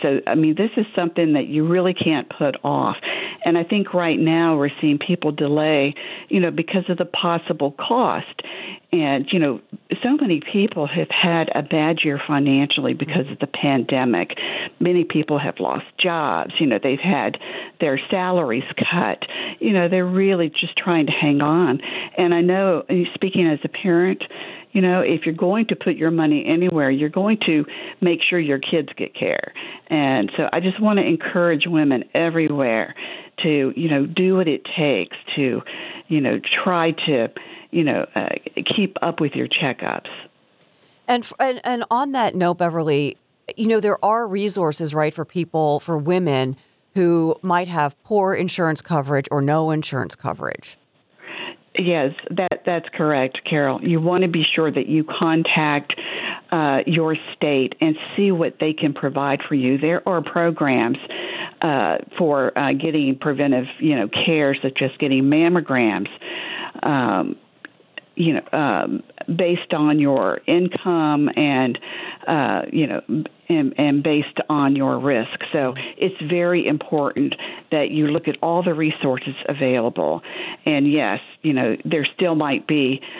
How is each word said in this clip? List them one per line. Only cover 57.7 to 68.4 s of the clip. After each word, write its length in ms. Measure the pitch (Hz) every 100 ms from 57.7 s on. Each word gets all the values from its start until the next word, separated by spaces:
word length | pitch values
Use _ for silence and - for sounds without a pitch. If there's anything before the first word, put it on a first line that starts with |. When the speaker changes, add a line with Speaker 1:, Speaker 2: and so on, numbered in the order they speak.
| -
Speaker 1:
and 140 | 156 151 - -
see 160 | 202
what 240 | 170 165 -
they 140 | 156
can 200 | 156 156
provide 460 | 135 139 139 139 143 -
for 80 |
you. 240 | 147 127 135
There 280 | 156 175 -
are 120 | 175
programs, 760 | 151 175 170 160 147 123 117 131 - - - - - -
uh, 380 | 160 135 90 80 - -
for, 400 | 165 143 131 -
uh, 140 | 139
getting 440 | 135 160 156 135 135
preventive, 460 | 151 135 143 127 131 -
you 160 | 156
know, 140 | 135 107
care, 480 | - - 156 139 135
such 200 | 135 135
as 80 | 135 -
getting 260 | 147 135
mammograms, 840 | 139 151 170 175 147 131 113 95 101 - - - - - - -
um, 540 | - 139 120 95 - - _ _ - _ _ - - -
you 160 | 165
know, 240 | 135